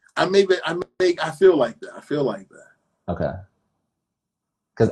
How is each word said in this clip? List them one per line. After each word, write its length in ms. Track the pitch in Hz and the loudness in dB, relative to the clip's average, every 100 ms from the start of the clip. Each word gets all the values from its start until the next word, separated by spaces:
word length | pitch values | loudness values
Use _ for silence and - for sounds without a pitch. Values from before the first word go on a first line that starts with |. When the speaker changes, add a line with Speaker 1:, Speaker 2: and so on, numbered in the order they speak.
| _ - | _ -4
Speaker 1:
I 80 | 175 | 2
may 200 | 196 190 | 2 4
be, 100 | 180 156 | 0 -2
I 80 | 170 - - | -8 -8 -2
may, 160 | 185 170 | -2 0
I 100 | 160 | -6
feel 240 | 147 190 160 | 4 4 4
like 240 | 143 - | 0 -4
that. 120 | - - | -18 -18
I 60 | |
feel 220 | - 147 | -8 -4
like 260 | 131 98 - | -4 -6 -14
that. 640 | - - _ _ _ - | -20 -20 _ _ _ -10
Speaker 2:
Okay. 180 | 85 73 92 - _ _ _ _ _ _ _ _ _ _ _ _ - | -6 -6 -8 -16 _ _ _ _ _ _ _ _ _ _ _ _ -2
'Cause 140 | 113 | 0